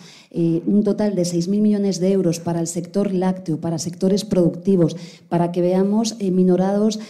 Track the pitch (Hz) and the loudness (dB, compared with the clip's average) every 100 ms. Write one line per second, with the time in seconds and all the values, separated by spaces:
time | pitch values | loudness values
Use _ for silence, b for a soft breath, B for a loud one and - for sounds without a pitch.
0 | B B B 175 165 165 - 202 208 208 | B B B -2 0 0 0 2 2 0
1 | 214 185 175 170 175 208 214 208 196 165 | 0 0 -2 -2 0 0 2 2 0 0
2 | 185 196 175 160 - 170 160 180 165 196 | 2 2 2 -2 -4 -4 -4 -6 -4 -2
3 | 202 185 185 185 - 151 170 165 165 - | -2 0 0 -2 -4 -4 -2 -4 -6 -2
4 | 190 202 - 185 170 - 196 190 160 - | 0 0 0 2 2 0 0 2 2 0
5 | B B - 170 170 175 175 185 196 214 | B B -4 -2 0 0 0 2 2 0
6 | 226 - 196 185 185 180 190 202 214 214 | -2 -4 -2 2 4 4 2 2 0 -2